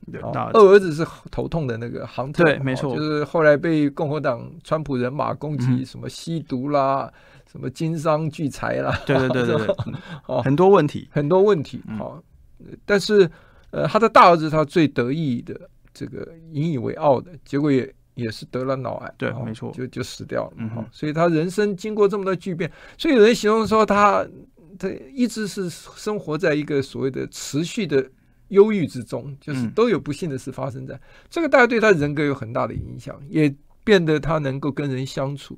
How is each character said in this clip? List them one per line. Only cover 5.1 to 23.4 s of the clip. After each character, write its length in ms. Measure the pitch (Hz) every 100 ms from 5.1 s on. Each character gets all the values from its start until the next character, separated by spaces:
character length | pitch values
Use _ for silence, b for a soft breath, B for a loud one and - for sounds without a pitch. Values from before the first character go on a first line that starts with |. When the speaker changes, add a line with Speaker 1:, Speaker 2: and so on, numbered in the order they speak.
Speaker 2:
马 220 | 143 117
攻 240 | 110 151 143
击， 80 | 123
Speaker 1:
嗯。 180 | 127 131
Speaker 2:
什 140 | 120
么 80 | 123
吸 320 | - - 165
毒 300 | 160 127 139
啦， 420 | 143 135 135 127 - b b b
什 80 | -
么 100 | 123
经 280 | - 160 165
商 320 | 160 151 160
聚 180 | 156 147
财 280 | - 117 123
啦， 220 | 135 127 -
Speaker 1:
对， 120 | 135 131
对， 0 |
对， 300 | 127 120 113
对， 100 | 107
对。 80 | - - -
Speaker 2:
<laughs> 240 | - 160 -
哦， 140 | 127
Speaker 1:
很 140 | 131 143
多 140 | 185
问 180 | 196 147
题。 220 | 147 -
Speaker 2:
很 160 | 156 147
多 140 | 185
问 200 | 208 185
题， 200 | 131 - -
Speaker 1:
嗯。 140 | 107
Speaker 2:
哦， 240 | - 123 - _ _ - - - -
但 120 | 202
是， 320 | 185 208 170 b b b b
呃， 140 | - 147
他 140 | 214
的 80 | 226
大 220 | 240 202
儿 80 | 170
子 120 | 156
他 140 | 156
最 240 | 147 180 147
得 240 | 139 120
意 300 | 156 151 123
的， 180 | - - - _ _
这 120 | - -
个 200 | - - 165 165
引 180 | 147 165
以 60 | 139
为 160 | 113
傲 260 | 120 151 120
的， 100 | - -
结 160 | - 143
果 100 | 151
也， 240 | 131 113 - _ -
也 160 | 117
是 140 | - -
得 180 | 123
了 100 | 131 135
脑 160 | 120 101
癌， 140 | - -
Speaker 1:
对， 140 | 123
Speaker 2:
哦， 120 | 117 113
Speaker 1:
没 80 |
错。 160 | 110 117
Speaker 2:
就， 120 | - 127
就 140 | 131
死 220 | 123 -
掉 220 | 101 117 107
了， 80 | -
Speaker 1:
嗯 140 | 110
哼。 80 | 117
Speaker 2:
哦， 80 | 110
所 160 | - 151
以 20 |
他 160 | 151 175
人 240 | 160 175
生 240 | 175 208 190
经 180 | 214
过 140 | 214 202
这 100 | 208
么 60 |
多 100 | 190
巨 220 | 185 202 175
变， 160 | 165 B B B
所 140 | 320
以 40 | 262
有 60 |
人 140 | 214
形 160 | 240